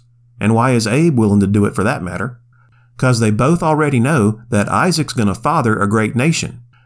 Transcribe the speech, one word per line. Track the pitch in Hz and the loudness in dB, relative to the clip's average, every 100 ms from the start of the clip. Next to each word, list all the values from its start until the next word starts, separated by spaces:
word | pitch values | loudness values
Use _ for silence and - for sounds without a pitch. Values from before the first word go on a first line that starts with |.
| _ _ _ - | _ _ _ -4
And | 104 113 | 0 2
why | 127 | 2
is | 120 107 | 0 0
Abe | 135 170 123 | 0 2 2
willing | 107 101 | 2 2
to | 98 | 2
do | 104 101 | 2 0
it | - | 0
for | |
that | 101 147 | -2 -4
matter? | 87 87 110 - _ _ _ _ _ - | -6 -8 -8 -12 _ _ _ _ _ -2
'Cause | 131 113 | 0 2
they | 110 | 0
both | 107 131 170 | 0 0 0
already | 160 151 147 131 | 0 0 0 0
know | 131 156 104 107 - | 2 2 0 -2 -4
that | 104 - | -2 0
Isaac's | 101 175 165 131 | 0 0 0 -2
gonna | - 104 90 | -2 -2 -2
father | 147 160 120 104 | -2 0 0 0
a | 101 | 0
great | 110 110 117 | 0 0 0
nation. | 151 160 - - - _ | 0 -2 -6 -12 -20 _